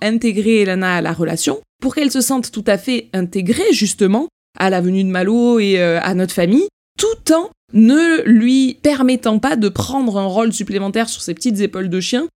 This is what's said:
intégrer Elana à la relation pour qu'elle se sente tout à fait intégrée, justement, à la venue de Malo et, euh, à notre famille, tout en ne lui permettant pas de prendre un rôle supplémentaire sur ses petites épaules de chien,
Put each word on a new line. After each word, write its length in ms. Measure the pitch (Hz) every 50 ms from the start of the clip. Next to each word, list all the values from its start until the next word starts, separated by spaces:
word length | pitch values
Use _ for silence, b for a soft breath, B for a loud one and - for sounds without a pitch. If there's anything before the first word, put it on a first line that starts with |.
intégrer 600 | - 214 226 226 240 226 190 208 202 220 226 214
Elana 340 | 202 190 185 190 185 185 180
à 40 | 170
la 120 | 160 165
relation 480 | 165 160 170 160 165 165 - 294 403 440 - _ _ _
pour 140 | - 262 -
qu'elle 160 | 311 294 269
se 100 | - 269
sente 300 | 233 - 269 254 233 -
tout 140 | - 220 208
à 120 | 226 202 190
fait 300 | - 262 254 233 - -
intégrée, 600 | - 185 180 180 - - 180 180 233 302 381 453
justement, 560 | 294 - 214 190 - - 202 185 202 240 320 339 - _ _ _ _ -
à 120 | 185 190
la 100 | 190 180
venue 240 | 175 180 190 190 190
de 40 | 190
Malo 500 | 185 180 180 196 226 240 240 240 240 226
et, 180 | 208 196 190 180
euh, 200 | 175 170 165 170
à 120 | - 185 190
notre 180 | 180 185 175
famille, 340 | - 190 175 170 214 294 392 415 - _ _ _ _ -
tout 360 | 403 440 453 - - - 320
en 160 | 330 359 453 - _ _ _ -
ne 480 | 208 220 233 277 311 339 339 320 311
lui 560 | - - 247 214 233 247 262 269 262 254 - -
permettant 560 | - 294 294 262 262 254 254 247 - 233 220 214
pas 180 | - 277 311
de 120 | 233 208 196
prendre 480 | 196 - - - 262 269 262 233 196
un 100 | 202 196
rôle 260 | 190 180 220 226 226
supplémentaire 560 | 220 - 202 202 196 196 196 196 196 220 226 226
sur 140 | - -
ses 120 | - - 165
petites 260 | - - 247 208 196
épaules 300 | 208 196 - 185 190 180
de 100 | 170 185
chien, 280 | 175 - 247 247 330 330 -